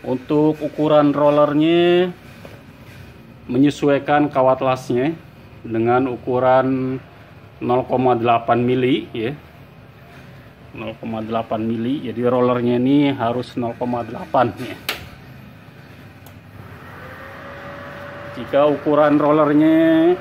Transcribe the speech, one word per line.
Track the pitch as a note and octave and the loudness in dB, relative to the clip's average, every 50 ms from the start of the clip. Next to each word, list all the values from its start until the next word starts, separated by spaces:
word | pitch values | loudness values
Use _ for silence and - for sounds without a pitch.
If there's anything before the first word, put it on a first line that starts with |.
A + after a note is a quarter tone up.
| - | -4
Untuk | B2 B2+ B2+ - - D#3 D3 D3+ D#3 D3+ - | -4 -6 -6 -4 -2 0 2 2 2 0 -2
ukuran | D#3 D3 - - D3+ D3+ D3+ D3+ D3 D3 C#3+ | -6 -8 -4 -2 0 4 4 4 4 4 2
rollernya | C#3+ D3 D3 D3 D3 D3 C#3+ C#3+ D3+ D#3 E3 E3+ E3+ F3 F3 F3 F3 F#3 F3+ F3 - - - - - - - - - - - - - - - - - - - - - - - - - - - | 4 4 4 6 4 4 4 4 2 2 4 4 4 4 4 4 2 2 0 -4 -12 -20 -20 -20 -20 -20 -20 -20 -20 -20 -20 -20 -20 -20 -20 -20 -20 -20 -20 -20 -20 -20 -20 -20 -20 -10 -4
menyesuaikan | B2 B2+ C#3 D#3 D#3+ - D#3 C#3+ C#3+ C3+ C#3 - D3 D3+ D3+ C#3 | 0 2 2 2 2 0 0 2 2 2 0 0 2 2 2 2
kawat | B2+ C3+ C3 C3 C3 C3 | 2 2 4 4 4 2
lasnya | C#3 C3 C3 B2+ - - B2+ A#2+ C3 D#3 E3 - - - - - - - - - - | 2 -2 -2 -2 -2 -2 -2 0 0 -2 -4 -6 -14 -20 -20 -20 -20 -20 -20 -18 -12
dengan | A#2+ A2+ A2+ A2+ A#2+ B2 B2+ C3+ | -6 -4 -2 2 2 2 2 2
ukuran | C3 B2 A2+ - C#3 B2 B2+ B2+ B2+ B2+ C3 B2+ C3 C3+ C3 C3 C3 C3 C3 - - - - - - - - - - - | -2 -4 -8 -6 -2 -2 2 4 4 4 4 4 2 -2 -2 -2 -4 -6 -8 -10 -16 -20 -20 -20 -20 -20 -20 -20 -20 -14
nol | - C3 A#2+ B2 C3 B2 - | -8 -4 0 0 0 0 0
koma | C3+ B2+ B2 B2 B2 | -2 0 2 2 2
delapan | A#2 A#2 A#2+ A#2 A#2 - - A#2+ A#2+ | 2 2 2 2 2 2 0 0 0
mili | A#2+ B2 B2+ C3 B2+ B2+ C#3 - A2 - | 2 0 0 0 0 0 0 -2 -4 -8
ya. | - A#2+ G#2+ B2 D3 D3 - - - - - - - - - - - - - - - - - - - - - - - - - - - | -8 -6 -6 -6 -8 -10 -16 -20 -20 -20 -20 -20 -20 -20 -20 -20 -20 -20 -20 -20 -20 -20 -20 -20 -20 -20 -20 -20 -20 -20 -20 -20 -16
Nol | A#2 A2 A2 A2 - | -14 -14 -14 -14 -12
koma | - A2+ A2+ A2 A2 | -10 -8 -8 -8 -6
delapan | A2 A2+ A2+ A2+ - A#2 A2 A2 | -4 -4 -6 -4 -4 -4 -4 -4
mili. | A2+ A#2 A2+ A2+ B2 C#3 D#3 C3+ | -4 -4 -4 -4 -4 -4 -4 -6
Jadi | A#2 G#2 A2+ | -8 -6 -2
rollernya | A#2+ A#2+ B2 B2 B2 B2 B2 B2 A#2+ A#2+ B2 | 0 2 2 2 2 2 2 0 0 0 0
ini | A#2+ B2 C3 C#3+ C#3+ C#3+ C#3 C3+ | 0 2 2 2 4 2 2 0
harus | A2+ A#2 A#2 A#2+ B2+ B2 - - | -2 -2 -2 -2 -4 -6 -8 -6
nol | C3 A#2+ A#2 A#2 - | -6 -6 -6 -6 -6
koma | B2 B2 A#2+ A#2+ A2+ | -6 -4 -4 -6 -6
delapan | A2 B2 - - - - C3+ B2 A#2 F#2+ - | -8 -10 -12 -10 -2 0 0 0 0 -2 -8
ya. | B2 G#2+ F#2+ - - - - - - - - - - - - - - - - - - - - - - - - - - - - - - - - - - - - - - - - - - - - - - - - - - - - - - - - - - D#2+ D#2+ D#2+ - - - - - - - - - - - | -12 -12 -14 -12 -10 -10 -10 -10 -14 -18 -20 -20 -20 -20 -20 -20 -20 -20 -20 -20 -20 -20 -20 -20 -20 -20 -20 -20 -20 -20 -20 -20 -20 -20 -20 -20 -20 -20 -20 -20 -20 -20 -20 -20 -20 -20 -18 -18 -18 -18 -18 -18 -18 -18 -18 -18 -18 -18 -18 -16 -16 -16 -16 -16 -16 -16 -16 -16 -16 -16 -16 -14 -14 -14 -12
Jika | B2+ A#2 B2+ C#3 C#3 D3 D3+ | -12 -8 0 2 2 4 4
ukuran | C#3+ C#3 - D#3 D3 D3 D3+ D3 D3 | 2 0 0 0 4 4 4 4 4
rollernya | D3 D3 D3 D3 D#3 D3+ C#3+ D3+ D3+ D#3 D#3+ D#3+ D#3+ E3 E4 E4 D#4+ E4 F4 F#4 F#4 | 2 2 2 4 4 2 4 4 4 4 4 4 4 4 4 4 4 4 2 2 0